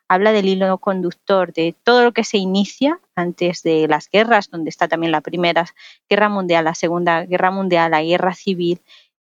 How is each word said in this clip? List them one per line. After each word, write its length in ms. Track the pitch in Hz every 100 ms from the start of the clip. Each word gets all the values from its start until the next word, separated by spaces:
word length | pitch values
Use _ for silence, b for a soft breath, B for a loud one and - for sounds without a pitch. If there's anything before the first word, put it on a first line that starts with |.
| -
habla 240 | 185 208
del 160 | 220 190
hilo 300 | 190 190 185
conductor, 760 | - 190 175 - - 196 175
de 220 | 165 165 175
todo 180 | - 247
lo 100 | 240
que 120 | 233
se 140 | 214 208
inicia 600 | 185 190 202 - 269 339 _
antes 480 | - 175 170 175 175
de 260 | 170 160 156
las 220 | 151 -
guerras, 400 | 190 220 220 -
donde 200 | 170 160
está 180 | - 165
también 240 | 170 165
la 80 | 156
Primera 460 | 156 170 175 170 170 B B B -
Guerra 180 | 202 208
Mundial, 340 | 202 180 170
la 100 | 160
Segunda 500 | 170 170 175 175 165 180
Guerra 240 | 180 180
Mundial, 400 | 196 190 170 165
la 120 | 160
guerra 320 | 160 180 180
civil, 460 | 175 - 180 175 175 b b b _